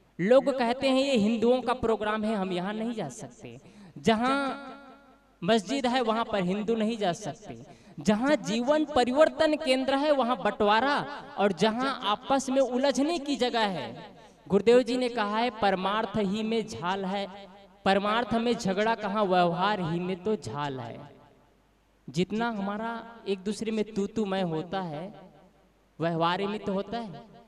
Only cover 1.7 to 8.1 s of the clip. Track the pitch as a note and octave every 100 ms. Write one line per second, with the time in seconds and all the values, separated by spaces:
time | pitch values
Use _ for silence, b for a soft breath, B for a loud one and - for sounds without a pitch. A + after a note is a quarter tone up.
1.7 | A#3+ A3+ G#3+ G#3+ G#3+ G#3+ A3 F#3+ F3 F3+
2.7 | G#3+ A3+ A3+ F3+ - C3 - B2+ A#2+ B
3.7 | B F#3+ - C#3+ A3 B3 C#4 C4+ C#4 -
4.7 | - - - - - _ _ E3+ A3+ F#3
5.7 | C#4 B3 B3+ A3+ A3 A3+ G#3 F3+ G3 G#3+
6.7 | A3+ G#3+ A#3 G3+ E3 - C3+ - A2+ -
7.7 | - - - D3